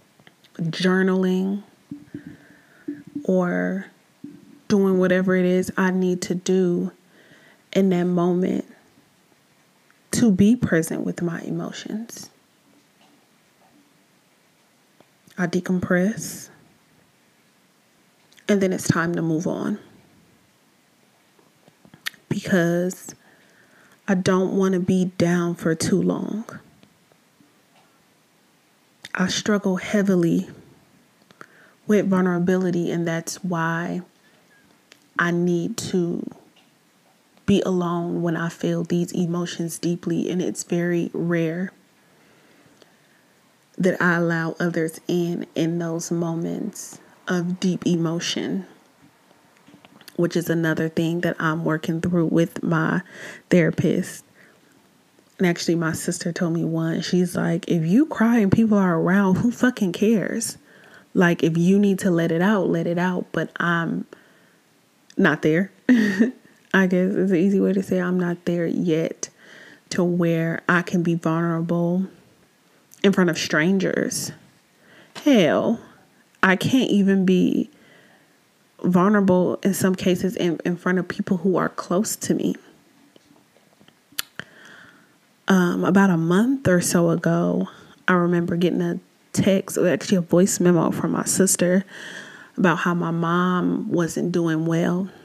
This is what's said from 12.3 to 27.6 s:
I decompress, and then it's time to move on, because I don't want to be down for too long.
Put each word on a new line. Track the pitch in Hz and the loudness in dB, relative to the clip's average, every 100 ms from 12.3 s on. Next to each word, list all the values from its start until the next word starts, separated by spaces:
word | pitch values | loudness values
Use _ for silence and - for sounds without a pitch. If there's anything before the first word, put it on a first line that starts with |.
| _ _ _ _ _ _ _ _ _ _ _ _ _ _ _ _ _ _ _ _ _ _ _ _ _ _ _ _ _ _ - | _ _ _ _ _ _ _ _ _ _ _ _ _ _ _ _ _ _ _ _ _ _ _ _ _ _ _ _ _ _ -6
I | 175 | -2
decompress, | 180 180 185 - 180 185 - - - - - _ _ _ _ _ _ _ _ _ _ _ _ _ _ _ _ _ _ - | -2 -2 -2 0 0 0 -4 -10 -14 -18 -20 _ _ _ _ _ _ _ _ _ _ _ _ _ _ _ _ _ _ -2
and | 202 | 0
then | 190 | 0
it's | 185 - | -2 0
time | 175 170 | 0 0
to | 170 | -2
move | 165 160 180 | -2 -2 -2
on, | - - 208 - - _ _ _ _ _ _ _ _ _ _ _ _ _ _ _ _ _ _ - - - - - | -4 -4 -6 -10 -20 _ _ _ _ _ _ _ _ _ _ _ _ _ _ _ _ _ _ -20 -16 -16 -12 -8
because | 202 - 185 170 175 180 - - - _ _ _ _ _ _ _ _ - | -6 0 2 2 0 -2 -6 -14 -20 _ _ _ _ _ _ _ _ -2
I | |
don't | 185 190 185 190 196 | 0 2 2 2 2
want | 190 | 2
to | 185 | 0
be | 185 185 185 - | 0 0 0 0
down | 170 175 170 170 | 0 0 -2 -2
for | 170 | -2
too | 160 - 185 | -2 0 0
long. | 180 170 - 214 233 - - _ _ _ _ _ _ _ _ _ | 0 -2 -4 -8 -10 -16 -20 _ _ _ _ _ _ _ _ _